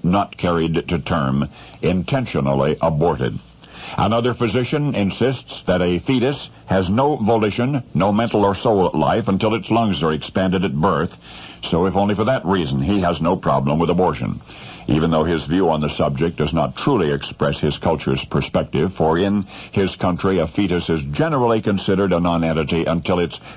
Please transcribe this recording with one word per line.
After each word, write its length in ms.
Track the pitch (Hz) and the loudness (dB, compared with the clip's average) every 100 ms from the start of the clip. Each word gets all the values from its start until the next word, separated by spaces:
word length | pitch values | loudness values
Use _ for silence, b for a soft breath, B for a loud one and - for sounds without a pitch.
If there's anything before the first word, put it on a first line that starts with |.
not 340 | 85 98 101 - | 0 0 0 -2
carried 520 | 90 85 82 80 - | -2 0 0 -2 -2
to 100 | 85 | -4
term, 500 | - 85 67 67 71 B B B | -2 -2 0 0 -2 B B B
intentionally 960 | 80 90 85 135 113 80 69 67 71 - | -2 0 0 -2 -2 -2 0 2 0 0
aborted. 560 | 82 76 85 69 62 - - - B B B B | 0 2 2 0 -2 -6 -14 -20 B B B B
Another 340 | 98 117 120 | 0 2 0
physician 600 | 113 120 120 123 151 147 | 0 0 0 0 0 0
insists 680 | 101 101 - 120 131 - - - | 0 -2 0 0 -2 -8 -8 -2
that 160 | 90 | 0
a 160 | 90 87 | 2 0
fetus 480 | - 127 123 139 - B B | 0 2 2 -2 -10 B B
has 220 | 95 90 | 0 2
no 280 | 110 143 147 | 2 2 2
volition, 680 | 107 113 104 107 123 143 - | 2 2 2 0 -2 -2 -2
no 200 | - 98 | 0 2
mental 320 | 104 117 110 | 2 2 2
or 100 | 101 | 2
soul 360 | 95 120 101 87 | 2 2 4 4
life 340 | 78 71 101 104 | 2 2 2 0
until 260 | 95 110 | 0 0
its 160 | 110 - | 0 0
lungs 320 | 110 110 80 | 2 2 0
are 100 | 80 | 0
expanded 520 | 76 - 95 95 92 | -2 -2 -2 0 2
at 100 | 87 | 0
birth. 380 | 69 98 73 - - B B B B | 0 2 2 -2 -6 B B B B
So 200 | - 85 95 | -2 0 2
if 80 | |
only 200 | 98 101 | 2 0
for 100 | 101 | 2
that 220 | 107 131 82 | 0 0 0
reason, 340 | 95 71 67 | 0 0 -2
he 220 | 73 101 | 0 0
has 180 | 87 82 | 0 0
no 160 | 82 92 | 0 0
problem 420 | 80 69 67 78 | 2 0 2 2
with 120 | 82 | 2
abortion, 500 | 87 87 71 52 50 - B B B B | 2 2 0 -4 -8 -12 B B B B
even 220 | 73 82 | 2 2
though 140 | 80 | 2
his 200 | 80 82 | 2 0
view 240 | 71 90 87 | 0 2 2
on 120 | 78 | 2
the 80 | 73 | -2
subject 480 | - 78 67 82 - | 0 -2 0 -2 -2
does 140 | 73 | -2
not 220 | 80 65 - | 0 -2 -2
truly 360 | 147 123 76 | 0 2 2
express 480 | 71 - - 73 73 | -2 -4 -2 -2 0
his 160 | 76 69 | -2 -2
culture's 480 | - 76 - 67 - | -2 -2 0 -4 -2
perspective, 640 | 71 - 87 73 69 90 - | -4 -2 -2 -2 -2 -2 0
for 220 | 78 82 | 0 2
in 240 | 98 101 95 B B | 0 0 -4 B B
his 220 | 101 92 - | -2 -2 -2
country, 420 | 95 85 95 92 | -2 0 0 0
a 100 | 80 | 0
fetus 400 | - 95 87 82 | 0 0 0 0
is 160 | 82 71 | -2 -2
generally 480 | 73 160 143 120 113 | -2 0 2 2 2
considered 520 | 107 98 - 95 98 | 0 -2 0 0 2
a 80 | 85 | 2
nonentity 640 | 87 85 82 80 73 82 80 | 2 0 0 0 0 0 0
until 320 | 82 87 87 | -2 0 0
its 200 | 85 - B | -2 -6 B